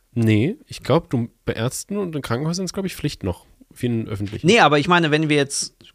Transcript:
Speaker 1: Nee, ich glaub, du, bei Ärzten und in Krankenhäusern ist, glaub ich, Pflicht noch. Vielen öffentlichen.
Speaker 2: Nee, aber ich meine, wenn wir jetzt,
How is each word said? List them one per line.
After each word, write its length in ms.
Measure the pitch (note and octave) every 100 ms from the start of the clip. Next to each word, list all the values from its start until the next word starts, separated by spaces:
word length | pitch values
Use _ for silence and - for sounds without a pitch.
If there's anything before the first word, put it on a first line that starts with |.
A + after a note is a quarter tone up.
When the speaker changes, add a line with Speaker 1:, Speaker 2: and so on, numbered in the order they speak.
| _
Speaker 1:
Nee, 440 | A#2+ A2 G#2+ C3+ B3 -
ich 140 | -
glaub, 280 | - C#3+ -
du, 200 | B2 A#2 _ -
bei 80 |
Ärzten 440 | - A#2+ - - G3+
und 180 | F#3 D#3
in 60 |
Krankenhäusern 440 | - A#2 D#3 F3 F#3
ist, 80 |
glaub 120 | - F#3+
ich, 100 | -
Pflicht 280 | D3 -
noch. 220 | G2 - _ _ -
Vielen 360 | - B2 A#2 A2
öffentlichen. 400 | G2+ G2 G#2+ -
Speaker 2:
Nee, 120 | A3+
aber 180 | D#3 D3
ich 80 | D#3+
meine, 240 | F3 E3
wenn 180 | D3+ D#3
wir 60 | D3
jetzt, 380 | C#3+ - - _ _